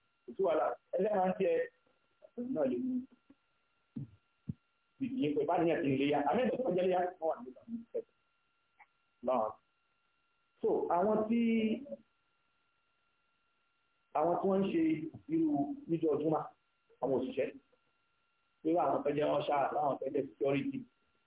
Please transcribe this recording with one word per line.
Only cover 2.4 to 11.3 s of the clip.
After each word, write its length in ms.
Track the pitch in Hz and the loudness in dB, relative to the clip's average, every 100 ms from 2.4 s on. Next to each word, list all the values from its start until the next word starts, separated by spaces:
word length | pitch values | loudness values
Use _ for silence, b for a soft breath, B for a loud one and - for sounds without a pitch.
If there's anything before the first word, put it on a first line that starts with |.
| 247 | -6
náà 200 | 277 269 | -2 0
lè 120 | 247 | 0
mú. 160 | 254 254 254 _ _ - _ _ _ _ _ - 143 - _ _ - - _ _ _ - | -2 -4 -6 _ _ -20 _ _ _ _ _ -12 -12 -14 _ _ -12 -12 _ _ _ -6
Ìdílé 280 | 127 123 147 | -4 0 0
pé 120 | 143 | 2
bá 120 | 143 175 | 2 2
níyàn 240 | 165 156 | 4 2
ti 80 | 143 | 2
ń 100 | 131 | 2
léyà. 220 | 143 143 | 2 2
Àmì 200 | - 220 | 2 2
ìdọ̀tí 220 | 247 - | 2 0
ọjọ́ 200 | 262 185 | 0 2
léyà, 160 | 185 180 180 | 2 2 0
wọ́n 180 | - 160 | -2 -4
wà 80 | - | -4
nígbà 260 | 127 - | -6 -16
tó 80 | - | -12
ń 120 | 226 233 | -12 -8
tẹ̀. 140 | - - _ _ _ _ _ _ _ - _ _ _ | -8 -10 _ _ _ _ _ _ _ -20 _ _ _
Náà. 220 | 123 127 107 - _ _ _ _ _ _ _ _ _ _ | -2 0 0 -4 _ _ _ _ _ _ _ _ _ _
So, 60 | 220 160 - | 0 0 0
àwọn 320 | 175 202 214 | 2 2 2
tí, 200 | 214 | 2